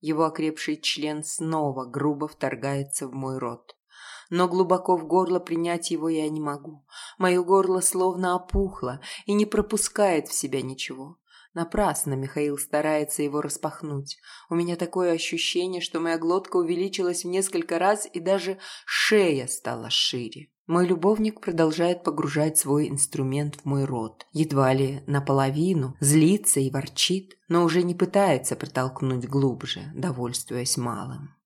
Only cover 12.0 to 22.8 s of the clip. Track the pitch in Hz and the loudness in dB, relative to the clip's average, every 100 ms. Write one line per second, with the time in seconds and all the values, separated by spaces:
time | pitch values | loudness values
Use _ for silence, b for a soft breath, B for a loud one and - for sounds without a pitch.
12 | - 135 135 147 147 143 - 147 151 156 | -2 -2 -4 -2 -2 -2 -2 0 2 0
13 | 147 - 147 147 147 - 156 - 156 143 | 0 -2 -2 -2 -4 -4 -6 -6 -8 -6
14 | 139 - B B B 170 175 170 175 180 | -8 -14 B B B -2 -2 -2 -4 0
15 | 180 165 - 170 - 175 180 180 165 165 | 2 2 0 -2 -2 -2 -2 -4 -4 -4
16 | 165 165 165 185 190 180 165 175 190 190 | -2 -2 0 0 0 0 0 0 -2 -2
17 | 180 175 175 185 190 175 165 170 185 208 | -2 -2 -2 -2 0 -2 -2 2 2 2
18 | - 175 165 196 175 190 B B B - | -2 -6 0 0 0 -8 B B B 0
19 | - 214 185 139 127 - - 117 113 - | 4 6 6 2 -2 -6 -6 -8 -2 0
20 | - 127 117 139 147 _ - 170 180 180 | 0 -2 -6 -12 -20 _ 0 2 4 4
21 | 185 214 214 214 - 165 160 156 170 180 | 4 2 0 -2 -6 2 2 4 0 0
22 | 175 151 151 147 156 156 139 143 | -2 -2 -2 0 0 0 2 2